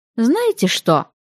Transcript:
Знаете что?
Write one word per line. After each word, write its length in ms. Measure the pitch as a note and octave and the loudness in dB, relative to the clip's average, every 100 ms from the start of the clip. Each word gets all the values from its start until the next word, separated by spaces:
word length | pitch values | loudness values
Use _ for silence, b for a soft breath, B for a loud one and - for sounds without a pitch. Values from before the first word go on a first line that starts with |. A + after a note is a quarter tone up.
| _ - | _ -2
Знаете 520 | A3+ G4 A#4+ - F#3 | 0 0 0 -2 -2
что? 400 | - - D#3 - _ _ | -2 0 0 -2 _ _